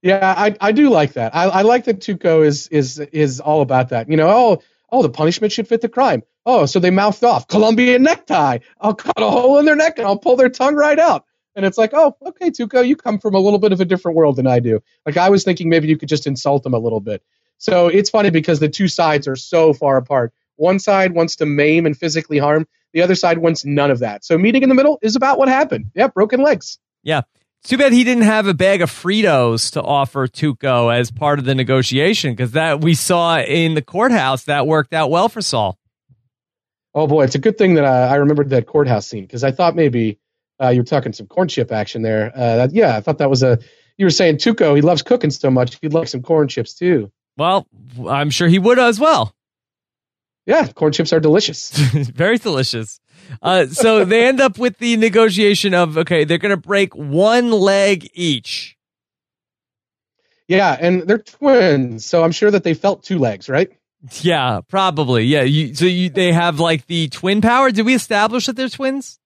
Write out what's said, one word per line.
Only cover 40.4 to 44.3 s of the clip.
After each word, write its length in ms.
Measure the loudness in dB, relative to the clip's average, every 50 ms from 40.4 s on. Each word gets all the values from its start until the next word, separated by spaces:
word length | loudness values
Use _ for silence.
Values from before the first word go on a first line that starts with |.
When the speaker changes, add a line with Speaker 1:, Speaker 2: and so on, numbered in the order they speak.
| _ _ _ _
Speaker 1:
uh, 80 | 0 0
you 120 | 2 0
were 40 | 0
talking 280 | 0 -2 -4 -4 -4 -12
some 140 | -12 -18 -8
corn 200 | -4 -4 -4 -2
chip 240 | -2 -6 -6 -4
action 300 | -4 -6 -6 -6 -8 -8
there. 320 | -4 -4 -2 -2 -4 -6 -6
Uh, 200 | -4 -2 -2 0 0
that, 160 | 0 0 2
yeah, 220 | 2 2 2 0 -2
I 20 |
thought 200 | -4 -6 -4 -2
that 100 | 0 0
was 140 | 0 2 2
a, 140 | 2 0 0 -2 _ _ _ _ _ _ -2
you 80 | 0
were 40 | 0
saying 300 | 2 2 2 2